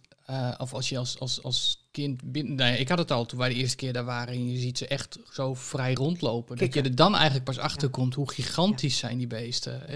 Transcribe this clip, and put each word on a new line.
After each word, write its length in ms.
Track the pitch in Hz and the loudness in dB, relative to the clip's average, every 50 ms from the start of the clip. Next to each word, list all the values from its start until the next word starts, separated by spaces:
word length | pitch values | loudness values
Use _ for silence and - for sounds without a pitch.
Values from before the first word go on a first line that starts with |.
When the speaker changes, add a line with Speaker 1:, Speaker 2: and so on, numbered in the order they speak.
| - _ _ _ _ | -14 _ _ _ _
Speaker 1:
eh, 280 | - 131 135 127 123 123 - | -8 -6 -4 -2 -2 -2 -4
of 160 | 127 123 127 | -6 -8 -6
als 160 | - 131 - | -4 -4 -2
je 80 | 135 127 | -2 -2
als, 220 | 123 123 - - | -2 -4 -4 -4
als, 240 | 131 127 - - - | -4 -2 -2 -2 -2
als 440 | 131 120 - - - - - _ _ | -2 0 0 2 0 0 -2 _ _
kind 400 | - - 143 143 135 123 - 135 | -6 -4 -2 -2 -2 -4 -6 -6
bin-, 240 | 127 147 151 - 147 | -4 -4 -2 -2 0
nou 160 | 131 131 120 | 4 4 4
ja, 60 | 123 113 | 4 4
ik 120 | 131 131 | 2 2
had 80 | 175 175 | 2 2
het 140 | 165 - | 2 2
al 140 | 147 120 117 | 2 0 0
toen 140 | 117 - 123 | 0 -2 0
wij 100 | 123 127 | 0 0
de 60 | 123 | 0
eerste 200 | 123 131 127 123 | 0 0 -2 -2
keer 180 | - - 131 123 | -2 -4 -2 -2
daar 120 | 123 120 | -2 -2
waren 280 | 123 123 120 120 120 123 | -2 -4 -4 -4 -4 -4
en 180 | 123 123 123 | -2 -2 -2
je 60 | 123 127 | 0 -2
ziet 200 | 123 123 123 - | -2 -2 -2 -4
ze 100 | 139 - | -4 -4
echt 320 | 135 139 - - - - 226 - | -4 -4 -6 -8 -12 -16 -18 -12
zo 220 | - - 139 131 131 | -6 -4 -4 -2 -4
vrij 400 | 127 - - - 135 127 127 131 | -4 -6 -6 -4 -2 0 0 2
rondlopen. 560 | 123 135 147 175 175 - 127 110 120 120 - | 2 2 2 0 0 0 0 0 -2 -4 -6
Dat 80 | - 120 | -2 0
Speaker 2:
Kikken. 260 | 127 120 123 147 135 | 0 2 2 2 2
Speaker 1:
je 60 | 135 | 2
er 60 | 123 | 6
dan 180 | 123 156 190 208 | 6 8 8 8
eigenlijk 300 | - 151 156 135 135 131 | 6 6 6 4 2 0
pas 120 | - 131 - | -2 -4 -2
achter 240 | - 151 - - - 135 | -2 -4 -2 0 0 0
Speaker 2:
Ja. 60 | 131 | 2
Speaker 1:
komt 200 | - 127 127 127 | 2 0 0 0
hoe 180 | - 143 - | 0 -2 -2
gigantisch 680 | - - 131 - - - 175 214 214 - - 143 - - | -4 -4 -4 -2 2 4 4 4 4 4 2 0 0 0
Speaker 2:
Ja. 80 | - 117 | -2 -2
Speaker 1:
zijn 100 | 113 123 | -2 -2
die 100 | 123 120 | -4 -4
beesten. 600 | 117 110 117 117 120 - - 123 123 127 - - | -4 -6 -6 -4 -4 -4 -4 -6 -6 -8 -8 -8
En 60 | 143 | -4